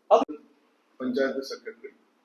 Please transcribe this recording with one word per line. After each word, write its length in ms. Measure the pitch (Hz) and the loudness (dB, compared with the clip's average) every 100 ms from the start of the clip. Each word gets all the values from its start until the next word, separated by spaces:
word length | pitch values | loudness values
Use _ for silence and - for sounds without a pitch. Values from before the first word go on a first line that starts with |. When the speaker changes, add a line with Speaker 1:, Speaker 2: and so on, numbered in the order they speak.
| - | 4
Speaker 1:
അത് 260 | 202 - - - _ _ _ _ - | 4 4 -8 -18 _ _ _ _ -10
Speaker 2:
പഞ്ചായത്ത് 400 | 127 131 135 135 | -4 0 0 -2
സെക്രട്ടറി 520 | - - - - - - _ _ | -8 -10 -14 -16 -18 -20 _ _